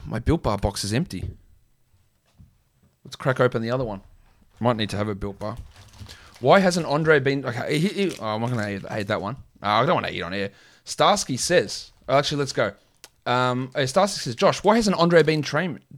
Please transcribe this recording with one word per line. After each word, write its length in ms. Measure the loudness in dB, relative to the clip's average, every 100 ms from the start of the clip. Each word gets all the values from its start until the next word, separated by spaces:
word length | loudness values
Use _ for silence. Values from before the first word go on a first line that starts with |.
my 140 | -8 -6
Built 240 | 0 0
Bar 160 | 0 0
box 260 | -2 -2
is 80 | -2
empty. 380 | -2 -2 -6 -10 -12 _ -20 _ _ _ _ _ _ _ _ -20 _ _ _ _ _
Let's 100 | -20
crack 240 | -6 -2 2
open 240 | 2 2
the 80 | -2
other 140 | -4
one. 160 | -4 -8 -12 -20 _ _ _ -2
Might 180 | 0 0
need 140 | -2
to 60 | -2
have 100 | -4
a 80 |
Built 240 | -4 -8 -8
Bar. 180 | -10 -10 -16 -20 -20 -20 -20 -20 -20 -2
Why 180 | 4 6
hasn't 280 | 6 0 0
Andre 340 | 0 4 4
been... 240 | 4 -2
Okay, 340 | -4 -6 -2 0
he, 80 | 0
he, 300 | 0 -2 -2
oh, 80 | -4
I'm 140 | -4
not 100 | -2
gonna 140 | -4
hate, 240 | -4 -6 -8
hate 180 | -6 -4
that 140 | -4
one. 160 | -4 -8 -14 -8
Uh, 60 | 0
I 180 | 2 2
don't 80 |
wanna 160 | 2 -2
eat 120 | -6
on 120 | -6
air. 160 | -6 -6 -10 -20 _
Starsky 520 | -10 0 2 2 -2 -4
says... 560 | 2 2 2 -4 -14 _ 0
Actually, 300 | 0 0 -2
let's 140 | -4
go. 200 | -2 -2 -2 _ _ -20 _
Um, 460 | -2 0 0 -2 -4 -4
uh, 100 | -2
Starsky 320 | 2 0 0
says, 140 | -8
"Josh, 300 | 2 2 4
why 100 | 4
hasn't 220 | 4 4 2
Andre 260 | 6 6
been 200 | 6 2
tra-, 360 | 0 -2 -4 -6 _